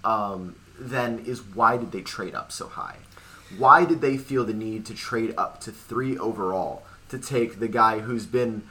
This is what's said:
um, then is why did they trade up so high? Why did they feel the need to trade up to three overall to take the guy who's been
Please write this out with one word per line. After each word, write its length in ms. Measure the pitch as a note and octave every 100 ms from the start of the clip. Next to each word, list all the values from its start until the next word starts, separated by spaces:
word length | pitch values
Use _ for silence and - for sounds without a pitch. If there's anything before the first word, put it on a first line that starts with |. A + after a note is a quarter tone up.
um, 520 | A2 A2 G2+ F#2+ F2+ E2+ - -
then 420 | C3 B2+ A#2+ A2+ A2+
is 160 | B2
why 340 | G2 G2 A2+ A#2+
did 120 | A#2
they 120 | F#2+
trade 320 | F#2 - F2+
up 180 | - -
so 160 | - -
high? 280 | - G1+ - - - - - - G2
Why 280 | C3 D#3
did 160 | E3+ D#3+
they 160 | C#3 C3+
feel 260 | - C3
the 80 | A2+
need 300 | G#2+ A2 A2 G#2+
to 80 |
trade 400 | A2 - A#2 A2 A2
up 220 | F#2+ -
to 100 | -
three 460 | - - A#2 C3 C3
overall 640 | A2 G#2 F#2 F#2 E2 - - - -
to 100 | B2+
take 420 | - C3+ A#2 G2
the 80 | A2+
guy 320 | A#2 A2+ A2
who's 260 | A2 A#2 G2
been 360 | B2 A#2+ G#2+ -